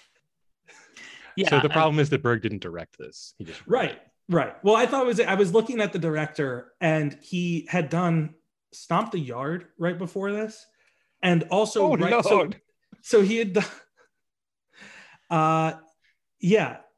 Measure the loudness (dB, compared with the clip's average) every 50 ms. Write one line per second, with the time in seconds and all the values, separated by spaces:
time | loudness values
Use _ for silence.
0 | _ _ _ _ _ _ _ _ _ _ _ _ _ _ -20 -20 -20 _ -20 -20
1 | -20 -20 -20 -20 -20 -10 -6 -2 0 4 4 4 4 4 4 4 2 4 4 2
2 | 2 2 0 0 0 0 0 0 -2 -4 -6 -8 -10 -10 -12 -12 -14 -14 _ -18
3 | -18 -18 -18 -20 -20 -20 -18 -18 -16 -16 -16 -12 -4 -2 0 0 0 -2 -6 -10
4 | _ _ _ _ _ -2 0 0 0 -2 -4 -2 2 4 4 4 4 2 2 0
5 | 0 0 0 0 0 2 2 2 2 4 4 2 2 0 -2 -2 -2 -2 -2 -4
6 | -4 -2 -2 -2 -4 -4 -4 -4 -4 -4 -4 -8 -12 _ _ -2 0 2 2 2
7 | 0 -2 -6 -8 -12 -8 -6 -4 -2 -2 -2 -4 -4 -4 -2 -2 -2 -2 -2 -2
8 | 0 2 0 0 -2 -4 -8 _ _ _ _ _ _ _ -20 -14 -6 -2 -2 -2
9 | -2 -2 -6 -8 -8 -8 -8 -8 -8 -6 -8 -8 -10 -14 _ -6 -6 -4 -4 -6
10 | -8 -8 -8 -6 -6 -6 -6 -6 -6 -8 -10 -14 -20 _ _ _ _ _ _ _
11 | _ _ _ -2 0 2 2 2 0 0 0 0 0 0 0 2 2 2 2 2
12 | 2 2 2 2 2 4 4 2 2 0 -4 -12 _ _ _ _ _ _ -20 -20
13 | -4 2 4 4 4 4 2 -2 -2 -2 0 -2 -2 -2 -6 -18 -20 _ _ _
14 | _ _ _ _ _ _ _ _ _ _ _ _ _ _ _ -20 -20 -20 -20 -20
15 | -20 -20 -20 _ _ -2 0 2 2 2 2 2 0 -2 -4 -8 -14 _ _ _
16 | _ _ _ _ _ _ _ _ 0 2 2 2 2 0 -6 -12 -20 _ _